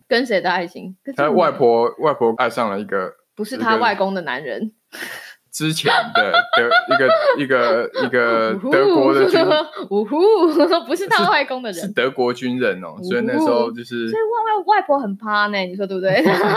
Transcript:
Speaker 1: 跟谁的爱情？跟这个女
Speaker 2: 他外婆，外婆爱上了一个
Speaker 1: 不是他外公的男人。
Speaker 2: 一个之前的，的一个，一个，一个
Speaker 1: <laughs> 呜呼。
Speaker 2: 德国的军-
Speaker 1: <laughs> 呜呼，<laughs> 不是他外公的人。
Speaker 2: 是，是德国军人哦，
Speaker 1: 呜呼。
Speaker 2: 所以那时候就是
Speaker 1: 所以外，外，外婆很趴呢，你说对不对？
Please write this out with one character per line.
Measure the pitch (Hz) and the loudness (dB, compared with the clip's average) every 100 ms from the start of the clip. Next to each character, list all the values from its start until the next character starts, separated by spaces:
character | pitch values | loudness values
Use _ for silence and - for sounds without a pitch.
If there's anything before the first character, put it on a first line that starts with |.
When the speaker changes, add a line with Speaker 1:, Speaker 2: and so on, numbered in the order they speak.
| - | -2
Speaker 1:
跟 | 240 254 | -2 0
谁 | 190 | -2
的 | 180 | 0
爱 | 180 175 | -2 -4
情？ | - 185 190 | -12 -16 -16
跟 | - | -12
这 | 247 | -2
个 | 147 | 0
女 | |
Speaker 2:
他 | 180 | 2
外 | 156 | 2
婆， | 120 120 117 117 - | 2 2 4 0 0
外 | 151 | -2
婆 | 135 117 113 | 2 0 2
爱 | 123 | -2
上 | 120 110 | 0 -2
了 | 98 | -4
一 | |
个 | 101 98 90 - _ - | -4 -4 -4 -10 _ -10
Speaker 1:
不 | |
是 | 214 262 | -8 -4
他 | 226 220 | -2 0
外 | 233 | 0
公 | 202 196 | 0 -2
的 | 190 | -4
男 | 151 127 | -6 -8
人。 | 143 110 | -6 -8
Speaker 2:
一 | 220 _ _ - | -8 _ _ -16
个 | - - - - _ - | -14 -14 -18 -20 _ -6
之 | 156 | -4
前 | 160 - 240 226 | -2 0 0 0
的， | - - | 0 2
的 | 339 698 - - 698 719 | 0 2 0 2 2 2
一 | 640 | 2
个， | - 640 605 480 | 4 4 2 0
一 | 131 | 2
个， | 127 120 113 - 523 | 2 2 2 -2 -4
一 | 123 | 0
个 | 123 117 113 113 - | 2 2 2 0 -2
Speaker 1:
<laughs> | |
呜 | |
呼。 | 247 | 0
Speaker 2:
德 | 302 403 | 2 4
国 | 330 269 | 4 4
的 | - 381 | 4 4
军- | 330 - 302 | 4 2 0
Speaker 1:
<laughs> | 311 - - | -2 -10 -4
呜 | 202 | -4
呼， | 214 294 403 427 330 | -2 2 4 6 4
<laughs> | 302 349 339 247 | 4 4 2 0
不 | |
是 | 339 392 | -4 0
他 | 403 349 | 2 2
外 | 302 285 | 2 0
公 | 254 | -6
的 | 240 | -8
人。 | 170 | -8
Speaker 2:
是， | 190 | -6
是 | |
德 | 208 131 | -2 -2
国 | 131 123 | 0 -2
军 | 120 127 127 | -2 -4 -2
人 | 113 92 | -2 -2
哦， | 85 | -8
Speaker 1:
呜 | 80 | -12
呼。 | |
Speaker 2:
所 | 180 120 | -4 -2
以 | |
那 | - | -2
时 | 123 320 | 0 2
候 | 120 117 | 2 0
就 | 117 | -6
是 | 117 120 - | -10 -6 -4
Speaker 1:
所 | 440 | -2
以 | |
外， | 440 466 453 427 | -2 -2 -2 -2
外， | 349 | 0
外 | 415 370 | 0 2
婆 | 285 | -2
很 | 220 196 | -2 -8
趴 | 214 208 208 | -4 -2 0
呢， | 202 | -2
你 | 180 | -6
说 | 190 190 | -6 -6
对 | 190 | -2
不 | |
对？ | 190 202 330 349 415 | 0 2 2 2 0